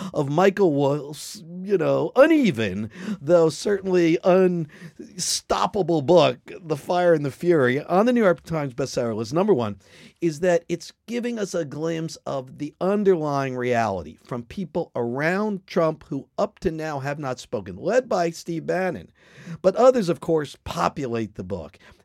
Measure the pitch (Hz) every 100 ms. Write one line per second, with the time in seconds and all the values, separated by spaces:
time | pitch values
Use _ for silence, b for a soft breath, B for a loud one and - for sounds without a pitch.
0 | B - 139 147 196 190 185 143 139 147
1 | 139 151 - 208 165 180 190 196 147 135
2 | 151 - 311 311 240 113 107 92 110 180
3 | 185 202 139 175 160 156 - 202 190 180
4 | 170 170 190 180 185 175 151 - 170 -
5 | - 190 160 - - - 196 208 165 165
6 | 131 175 139 120 - 170 165 147 - 180
7 | 180 160 143 - 170 165 123 127 - 175
8 | 233 247 208 170 - 160 143 120 135 -
9 | 120 107 110 151 208 151 113 98 B B
10 | B B 170 151 180 170 - 170 - -
11 | - 233 233 233 196 180 151 139 165 165
12 | 160 - - 135 131 - 147 - 180 208
13 | 196 175 151 139 135 127 123 120 110 95
14 | 80 80 _ 123 120 - 175 180 160 -
15 | 120 127 156 185 214 196 - - 160 156
16 | - 139 - - 208 - 180 160 156 147
17 | 135 143 139 127 - 113 95 92 143 247
18 | 254 196 170 170 - 165 143 170 185 120
19 | 80 _ B B B 165 185 190 254 254
20 | 175 165 - 160 143 - - 170 170 -
21 | 131 117 110 - 92 95 73 - b b